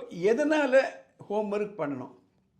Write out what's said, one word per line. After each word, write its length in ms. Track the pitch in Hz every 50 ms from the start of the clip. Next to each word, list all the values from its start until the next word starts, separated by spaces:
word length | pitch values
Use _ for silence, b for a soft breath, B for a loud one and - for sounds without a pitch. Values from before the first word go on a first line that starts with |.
| - -
எதனால 720 | - 175 170 208 233 262 294 294 311 302 294 254 254 269 254 226 - - - _ _ - - -
ஹோம்வொர்க் 460 | 202 214 214 202 202 208 208 - - -
பண்ணணும்? 360 | 151 143 139 123 123 - - - _ _ _ _ _ _ _ _